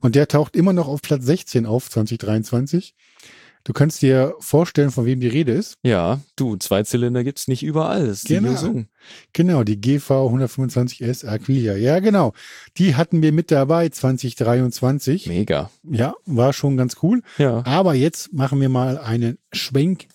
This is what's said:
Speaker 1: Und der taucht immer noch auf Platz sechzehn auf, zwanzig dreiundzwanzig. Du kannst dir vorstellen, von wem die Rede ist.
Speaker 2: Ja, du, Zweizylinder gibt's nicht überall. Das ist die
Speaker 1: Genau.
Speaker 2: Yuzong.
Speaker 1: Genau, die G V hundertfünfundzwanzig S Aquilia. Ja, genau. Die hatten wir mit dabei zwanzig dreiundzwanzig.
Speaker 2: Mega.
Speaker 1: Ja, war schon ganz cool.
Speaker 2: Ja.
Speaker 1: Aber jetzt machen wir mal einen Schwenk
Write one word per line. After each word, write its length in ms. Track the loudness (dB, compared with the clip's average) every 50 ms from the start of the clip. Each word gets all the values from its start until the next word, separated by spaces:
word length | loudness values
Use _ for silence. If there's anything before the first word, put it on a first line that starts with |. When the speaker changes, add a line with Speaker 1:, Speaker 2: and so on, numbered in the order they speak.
Speaker 1:
Und 140 | 0 2 4
der 140 | 4 2 4
taucht 260 | 2 0 0 0 0
immer 160 | 2 2 2
noch 140 | 2 0 0 -2
auf 140 | -4 -6
Platz 220 | -4 -2 -2 -2 0
sechzehn 420 | 0 0 0 -2 -2 -2 -2 0
auf, 240 | 0 -2 -2 -2 -2
zwanzig 280 | -2 -2 -2 -2 -4 -6
dreiundzwanzig. 760 | -4 -2 -2 -2 -2 -2 -2 -2 -2 0 -2 -4 -4 -4 _ _ _ _ _ _ -20 -20 -20 -20 -20 -20 _ _
Du 120 | -10 -6 0
kannst 260 | 2 2 2 2 2
dir 340 | 2 4 4 4 2 0 -2 -8
vorstellen, 520 | -6 0 2 2 2 2 2 0 0 2
von 140 | 0 0 0
wem 160 | 0 0 0
die 80 | 0 0
Rede 240 | 0 0 0 0
ist. 220 | 0 -2 -2 -6 -8 _
Speaker 2:
Ja, 380 | 0 2 2 2 2 0 0 -2 -6 _ -6
du, 220 | -4 -4 -4 -4
Zweizylinder 680 | -4 -2 0 0 0 0 0 -2 -2 0 0 0 -2 -2
gibt's 220 | -4 -6 -6 -4
nicht 160 | -4 -4 -4
überall. 440 | -2 -2 -2 -2 0 0 0 0 -2
Das 120 | -2 -4 -4
ist 60 | -2 -2
die 40 | 0
Speaker 1:
Genau. 180 | 0 2 0
Speaker 2:
Yuzong. 340 | 0 -2 -2 -4 -4 -6 -8 -10 _ _ _ -20 -20 -20 -20 _ -2
Speaker 1:
Genau, 300 | 0 2 2 4 2 2
die 160 | 0 -2 -2
G 180 | 0 0 0 0
V 320 | 0 0 0 2 2 2
hundertfünfundzwanzig 720 | 0 0 -2 -2 -2 -4 -4 -2 -2 -2 -2 -2 -4 -6
S 220 | -6 -6 -6 -6 -6
Aquilia. 500 | -6 -6 -6 -2 0 0 0 0 0 -2
Ja, 220 | 0 2 2 2 2
genau. 320 | 2 2 2 2 2 0 -2 -6 -18 -20 -20 -20 -20 -10 -2 2
Die 160 | 2 2 4
hatten 260 | 2 0 0 2 2
wir 120 | 2 4
mit 180 | 2 2 2 2
dabei 400 | 2 2 2 2 2 2 2 0
zwanzig 440 | -2 -2 -2 -2 -2 -2 -4 -8 -4
dreiundzwanzig. 880 | -2 0 2 2 2 2 0 -2 -2 0 0 0 0 -2 -2 -2 -2 -4
Speaker 2:
Mega. 440 | -4 -2 -2 0 0 -2 -2 -2 -6 _ _
Speaker 1:
Ja, 320 | -10 -6 -2 -2 -2 -2 -4 -8 -8
war 280 | -4 0 2 2 2 0
schon 240 | 0 0 0 0 0
ganz 180 | 0 -2 -4 -2
cool. 200 | 0 0 0 0 -2 -6 -2
Speaker 2:
Ja. 260 | 0 0 0 0 -2 -2
Speaker 1:
Aber 280 | 0 0 2 2 2 2
jetzt 380 | 2 2 0 -2 -4 -12 -8
machen 280 | -4 -2 -2 0 0 2
wir 80 | 2 2
mal 260 | 2 0 0 -2 -4
einen 400 | -4 -4 -4 -2 0 0 -2 -4 -6 _ -12
Schwenk 540 | -10 -10 -6 -2 0 2 2 2 0 -4 -6 _